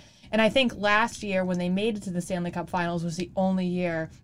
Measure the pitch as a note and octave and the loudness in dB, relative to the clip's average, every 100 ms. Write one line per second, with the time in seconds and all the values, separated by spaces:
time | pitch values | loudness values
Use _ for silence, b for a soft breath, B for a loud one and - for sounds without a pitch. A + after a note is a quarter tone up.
0 | B B B A3 A3 C4+ B3 - G3+ G#3 | B B B 2 4 4 2 2 4 4
1 | A#3 - G#3 F#3+ F#3 F3+ F3+ F#3 A3+ G#3 | 2 -2 -2 0 0 0 0 0 0 -2
2 | G3 F3 F3 F3+ F3 F3 F3 F3+ E3+ E3+ | -4 -4 -4 -4 -4 -6 -4 -2 0 -2
3 | E3+ E3 F3 - F#3+ F#3 F3+ F3+ F3+ E3 | -4 -4 -4 0 0 2 0 0 0 -2
4 | D#3+ B | -6 B